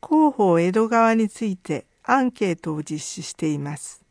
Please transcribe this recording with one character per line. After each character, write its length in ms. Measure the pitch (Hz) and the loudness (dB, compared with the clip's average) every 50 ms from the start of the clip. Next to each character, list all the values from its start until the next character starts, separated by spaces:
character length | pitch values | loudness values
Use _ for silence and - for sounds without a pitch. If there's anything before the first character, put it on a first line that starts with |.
| - | -2
広 320 | - 302 311 311 302 262 | 2 2 4 4 4 4
報 240 | - 208 185 170 165 | 2 2 4 4 4
江 120 | 170 180 | 2 2
戸 180 | 185 220 226 220 | 2 0 0 2
川 240 | 233 233 226 226 226 | 2 4 4 4 4
に 160 | 226 226 208 | 2 0 0
つ 160 | - - 226 | -2 -4 -4
い 100 | 214 190 | -4 -4
て 300 | 185 _ - 160 139 - _ _ _ _ | -6 _ -8 -8 -8 -8 _ _ _ _
ア 160 | - 240 269 | 0 0 2
ン 100 | 262 254 | 2 0
ケ 220 | 247 - 214 190 170 | -2 -2 -2 -2 -2
ー 20 | |
ト 180 | - - 165 156 | -4 -4 -6 -6
を 100 | 151 147 | -6 -6
実 160 | - 156 151 | -8 -8 -8
施 220 | - - - - | -8 -10 -12 -12
し 120 | 165 - - | -12 -14 -10
て 140 | - - 156 | -6 -4 -4
い 80 | 151 147 | -4 -4
ま 180 | 143 143 151 147 | -6 -8 -10 -12
す。 260 | - - - - _ _ | -14 -16 -18 -20 _ _